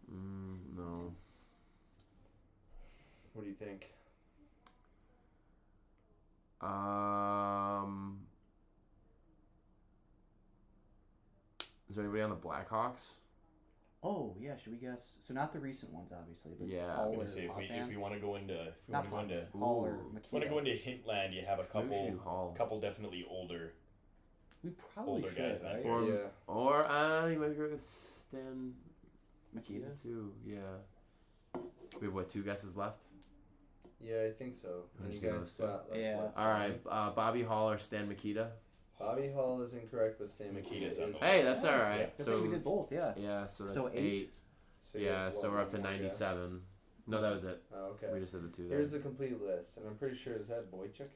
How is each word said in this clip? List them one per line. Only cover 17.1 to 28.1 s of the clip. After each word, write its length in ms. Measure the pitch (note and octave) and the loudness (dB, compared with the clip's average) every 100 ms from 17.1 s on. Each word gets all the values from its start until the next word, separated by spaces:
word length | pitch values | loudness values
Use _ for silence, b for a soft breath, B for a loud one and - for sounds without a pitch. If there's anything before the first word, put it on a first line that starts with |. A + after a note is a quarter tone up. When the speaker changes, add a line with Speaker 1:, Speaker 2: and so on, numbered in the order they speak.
Speaker 4:
gonna 100 | A2 | 2
Speaker 3:
or 40 | G#2 | -2
Speaker 4:
say, 180 | F#2+ F2 | -2 -4
if 120 | G2 | -4
we, 60 | G2 | -4
if 40 | A#2 | -2
Speaker 3:
Potvin? 80 | A#2+ | -2
Speaker 4:
we 80 | G#2 | -2
wanna 220 | G2+ G2+ | -2 -2
go 160 | G2+ G2+ | -2 -2
into, 180 | G2 | -2
if 200 | F2 E2 - - | -4 -4 -10 -2
we 40 | |
Speaker 3:
Not 200 | C#3+ G2 | -2 0
Speaker 4:
wanna 160 | G#2 G2 | -4 -2
go 60 | |
into, 120 | F2 E2+ | -2 -4
Speaker 3:
Potvin, 120 | G2 | 0
Hall 240 | A#2+ A#2+ F2+ | 4 4 2
or 80 | E2 | -2
Speaker 1:
Ooh. 160 | - | -6
Speaker 3:
Mikita. 220 | G#2+ - - | -10 -4 0
Speaker 4:
wanna 140 | D3 | 2
go 80 | D3 | 2
into 120 | C#3 | 2
Hintland, 600 | A2 C3 B2+ A2+ G2+ F#2+ | 0 -2 -6 0 0 0
you 120 | F#2 F#2 | -2 0
have 140 | F#2+ | 2
a 60 | F#2 | 2
Speaker 1:
Maybe 160 | G#2+ F#2 | 0 2
we 60 | G2+ | 2
should 60 | F#2+ | 2
Speaker 4:
couple, 60 | |
Speaker 1:
do 60 | F#2 | -2
Hall. 320 | F2+ F2+ F2+ E2+ | -2 0 -2 0
Speaker 4:
couple 220 | A#2 G#2+ | 0 2
definitely 460 | G#2 G2 G#2 F2+ F2+ | 0 -2 -6 -6 -6
older, 440 | F#2 F2+ E2+ E2 - - - - - - - - - | -6 -4 -6 -6 -10 -20 -20 -20 -20 -20 -20 -20 -10
Speaker 3:
We 60 | F3 E3+ - | -10 -10 -14
probably 200 | G3+ B3+ | -6 -2
Speaker 4:
older 140 | - - | 0 0
Speaker 3:
should, 80 | C3+ | 0
Speaker 4:
guys, 260 | B2 G#2 | 0 0
man. 120 | F2 A2+ | -2 0
Speaker 3:
right? 80 | A#2 | 2
Speaker 1:
Or, 180 | A#2 | 4
Speaker 2:
Yeah. 240 | A2 G#2 G2+ - - | 6 4 0 -8 -4
Speaker 1:
or, 380 | G#2 B2+ D3 D3+ | 4 6 8 6
uh, 420 | D3 D#3 D#3+ E3 | 6 6 6 4
you 120 | D#3+ | 4
might 180 | D3+ D3 | 2 2
go 120 | D3+ | 0
with 120 | D3 | -2
Stan 960 | - - - | -6 -6 -8